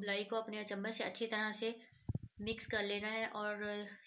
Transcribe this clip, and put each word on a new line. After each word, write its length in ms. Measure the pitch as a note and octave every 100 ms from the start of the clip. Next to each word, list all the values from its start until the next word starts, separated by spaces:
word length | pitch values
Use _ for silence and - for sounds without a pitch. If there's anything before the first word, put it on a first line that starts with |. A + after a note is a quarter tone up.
बलाई 240 | G3+ G3+
को 120 | G3+ A3+
अपने 280 | A3 G#3+
चम्मच 300 | G3+ G3 G#3+
से 100 | A3
अच्छी 220 | F#3 - A3+
तरह 260 | G#3+ G#3+
से 220 | G#3 A3+ A#3 - - - - - -
मिक्स 260 | G#3 A3+ -
कर 160 | A3
लेना 260 | G3+ G3+ G#3+
है 180 | A3 A3 G#3
और 280 | G#3 G#3 G#3 G#3 G3+ G3+